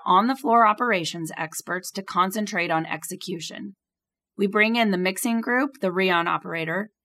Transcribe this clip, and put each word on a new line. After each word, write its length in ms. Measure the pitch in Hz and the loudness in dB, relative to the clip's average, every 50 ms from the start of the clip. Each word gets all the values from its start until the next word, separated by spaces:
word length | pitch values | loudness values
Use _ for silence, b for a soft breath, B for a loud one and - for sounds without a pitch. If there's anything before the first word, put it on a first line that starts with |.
| - | 2
on-the-floor 600 | - 180 185 208 240 262 254 - - 226 233 226 214 | 4 4 4 4 4 0 -2 0 4 6 6 6 6
operations 640 | 214 - 247 240 214 180 165 156 - 170 165 160 - - | 4 2 2 0 0 0 0 -4 -6 -6 -8 -8 -6 -8
experts 520 | 165 156 - - - - 175 185 185 - | -8 -8 -8 -10 -8 -6 -6 -6 -6 -8
to 120 | - 196 190 | -10 -10 -10
concentrate 680 | - - 180 180 190 190 220 214 202 214 185 170 175 | -4 0 0 0 0 0 -4 -4 -4 -2 -2 -2 0
on 160 | 165 160 160 | 0 -2 -2
execution. 920 | - - 156 - - 180 180 - - - 165 160 - - - - 202 196 _ _ _ _ _ _ _ _ _ _ _ _ | -2 -6 -10 -10 -10 -12 -12 -10 -10 -10 -8 -10 -12 -12 -12 -12 -14 -14 _ _ _ _ _ _ _ _ _ _ _ _
"We 120 | - 196 196 | -2 -2 0
bring 280 | 196 214 208 220 226 | 2 4 2 4 4
in 160 | 233 226 214 | 2 2 2
the 60 | 190 180 | 2 2
mixing 420 | 180 190 190 185 - 240 233 226 | 0 0 -2 -2 -2 -2 0 0
group, 400 | 226 254 240 254 277 285 277 - | 0 0 0 0 0 0 -4 -2
the 140 | - 190 175 | -4 -2 0
Rion 340 | 180 190 185 180 170 170 175 | 2 2 2 2 2 2 0
operator, 640 | 175 175 - 185 170 165 160 165 165 185 208 214 _ _ _ | -2 -2 -4 -6 -6 -6 -4 -4 -4 -4 -6 -8 _ _ _